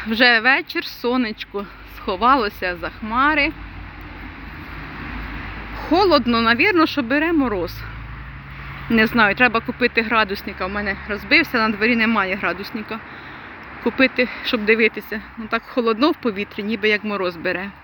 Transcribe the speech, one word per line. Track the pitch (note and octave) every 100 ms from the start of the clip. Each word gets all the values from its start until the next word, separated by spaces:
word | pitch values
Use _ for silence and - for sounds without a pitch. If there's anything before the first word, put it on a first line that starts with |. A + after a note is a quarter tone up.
| G#3+
вже | A3 B3 A3+
вечір, | A#3 C#4+ - E4+ -
сонечко | - A#3+ B3+ A3+ A3 - G3+ G3+ - - -
сховалося | - F#3 A#3 C#4 G3+ - F#3 F3
за | E3
хмари. | - G#3+ A#3 C#4+ D4+ C#4 - - - - - - - - - - - - - - - - - - - - - - - -
Холодно, | E4 G4 D4 A#3 A#3
навірно, | A3+ A#3 G#4 F4+ D#4
що | -
бере | A3+ C#4+ D#4+
мороз. | E4 B3+ G3+ E3+ - - - - - - - - - - - -
Не | A3+ A3
знаю, | A#3+ G#3
треба | G3 B3 A3+
купити | A3+ - B3 -
градусника. | A3 A#3 G#3 G3+ - F#3+ F#3+
У |
мене | G#3 G3+ G3+ -
розбився, | G3+ G3 D4+ D4+ A#3+
на | A3
дворі | G#3 A3 A#3
немає | A3+ A3 F#3+
градусника. | F#3+ F#3 F3 G#3 A3 G#3+ A3 - - - - - - - -
Купити, | A#3+ - C4 - B3 -
щоб | - A#3+
дивитися. | G#3 A3+ G#3+ - - G#3+ - -
Ну, | G#3+
так | A3+
холодно | - - A3+ A3 D4+
в | D#4+
повітрі, | B3 G3 G3+ -
ніби | G3+ A3+ G#3+
як | G#3
мороз | G#3+ G3+ F3+ E3+
бере. | F3+ F3+ G3 -